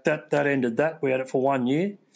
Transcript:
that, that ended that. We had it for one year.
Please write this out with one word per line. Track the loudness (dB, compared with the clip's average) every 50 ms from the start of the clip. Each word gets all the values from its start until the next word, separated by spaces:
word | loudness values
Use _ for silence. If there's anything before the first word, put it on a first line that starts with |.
| -2
that, | -2 -2 -2 -2 -2
that | 0 0 2
ended | 2 0 0 0 0 0
that. | 0 0 0 0 -2 -2
We | 0
had | 0 0
it | -2 -2
for | -2 0
one | 2 2 2 0 0
year. | 0 0 0 -2 -2 -6 -10 _ _ -20